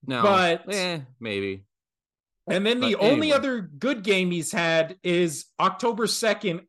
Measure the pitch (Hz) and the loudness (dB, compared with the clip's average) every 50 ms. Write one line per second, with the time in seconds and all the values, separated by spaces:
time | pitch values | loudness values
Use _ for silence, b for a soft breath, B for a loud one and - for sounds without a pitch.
0 | - 131 131 123 117 208 196 185 185 175 165 180 - - 202 202 180 180 175 160 | -6 -4 -2 2 4 6 6 6 4 4 2 0 -2 -6 -4 -2 -2 -2 -4 -6
1 | 139 123 - _ 117 113 101 98 98 98 95 98 98 _ _ _ _ _ _ _ | -8 -12 -16 _ -6 -4 -4 -2 -4 -4 -6 -8 -12 _ _ _ _ _ _ _
2 | _ _ _ _ _ _ _ _ _ - 170 185 202 220 240 247 254 247 202 - | _ _ _ _ _ _ _ _ _ -4 -2 0 0 0 0 0 0 -2 0 2
3 | 196 220 277 302 311 311 294 269 226 277 254 233 190 156 147 139 196 254 294 233 | 4 4 4 4 2 2 2 2 0 -2 -4 -4 -6 -10 -12 -4 -2 -2 -2 -2
4 | 185 214 196 190 185 180 175 170 156 - - 175 170 165 165 160 156 156 190 _ | 0 0 0 2 2 0 -2 -4 -4 -4 -4 -2 0 2 2 2 2 0 -4 _
5 | _ 180 175 175 180 165 143 - - _ _ - 202 190 190 - - 233 233 202 | _ 0 2 2 2 0 -2 -6 -14 _ _ 0 0 0 0 0 -2 -2 0 0
6 | 233 196 - - - 220 202 214 - 196 165 175 - | -2 -2 -2 0 0 0 0 0 -2 -4 -4 -4 -6